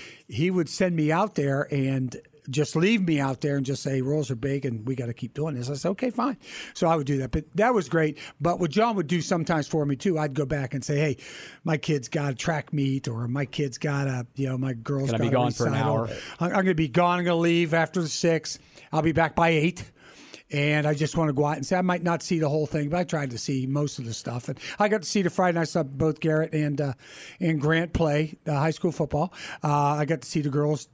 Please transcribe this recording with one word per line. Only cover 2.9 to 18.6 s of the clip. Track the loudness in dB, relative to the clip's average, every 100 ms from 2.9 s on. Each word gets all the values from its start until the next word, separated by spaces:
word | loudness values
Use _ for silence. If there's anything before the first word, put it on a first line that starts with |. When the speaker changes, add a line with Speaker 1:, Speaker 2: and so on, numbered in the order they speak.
| 2
Speaker 1:
me | 2 0
out | 0 -2
there | -2 -2
and | -2
just | -4
say, | -2 -2
"Royals | 0 -2 -2
are | -4
big | -2 -2 -4
and | -6 -4
we |
gotta | -4 -4 -6
keep | -8
doing | -6 -6 -4
this." | -6
I |
said, | -4 -4
"Okay, | -2 -2
fine." | 0 -2 -2 -10 -16 -12 0
So | 2
I | 2
would | 2
do | -2
that. | 0
But | -4 -4 2
that | 4
was | 4 2
great. | 2 2 -2 -14 -2
But | 0 0
what | 0
John | 2 2 2
would | 0
do | 0
sometimes | 0 0 2 0 0
for | 0
me | 0 0
too, | 0 0
I'd | 0 -2
go | -2
back | -2 -2 -4
and | -2
say, | 0
"Hey, | 2 -2 -8 -16 -16 -8
my | -2 -2
kid's | 0 -2 0
got | -2 -2
a | -2
track | -2 -2 -2
meet," | -2 0 0 -2
or, | -4 -4
"My | -4 -4
kid's | -2 -4 -2
got | -2 0 -2
a, | -2 -6 -4
you | -2
know, | -2
my | -2
girl's | -4 -4 -2 0
Speaker 2:
Can | 2
I |
Speaker 1:
got |
Speaker 2:
be | 2
Speaker 1:
a |
Speaker 2:
gone | 2 2
for | 2 0
an |
Speaker 1:
recital." | 2 2 0
Speaker 2:
hour? | -2 -6 -12 -4
Speaker 1:
"I'm, | 0
I'm | 2 2
gonna | 2
be | 2
gone. | 4 4 4
I'm | 2
gonna | 2
leave | 4 4 4
after | 2 2 0 -2
six. | 0 2 2 0 -12